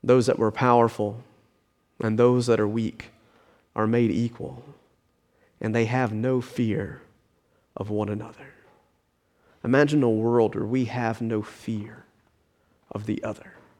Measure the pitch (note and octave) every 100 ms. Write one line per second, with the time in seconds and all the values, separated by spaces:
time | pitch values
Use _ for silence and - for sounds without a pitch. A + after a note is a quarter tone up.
0 | A#2 B2+ A#2+ - A2 G#2 B2+ A#2+ A2+ -
1 | G#2 A2 - _ _ _ _ _ _ _
2 | A2 A2 A#2+ B2 A#2+ A2 G#2+ A2+ A2 -
3 | - _ _ _ _ _ _ - A2 A#2
4 | A#2 - A#2 A#2 C3 B2+ C3+ - _ _
5 | _ _ _ _ _ _ A2 A2 A2+ B2
6 | B2+ G#2+ B2 B2+ B2 - A#2 G#2 G2+ -
7 | - _ _ _ _ _ _ - G#2 G#2
8 | G#2 G#2+ G#2+ - - - _ _ _ _
9 | _ _ _ _ _ _ A2+ C3+ D3 D3+
10 | B2 A2 A2+ A#2+ A2 G#2 G#2+ B2+ A#2 A#2
11 | A2+ A2 A#2 G#2+ G#2 - - A2 G#2+ A2+
12 | - _ _ _ _ _ _ _ _ -
13 | G#2+ A2 G#2+ G#2 - - - _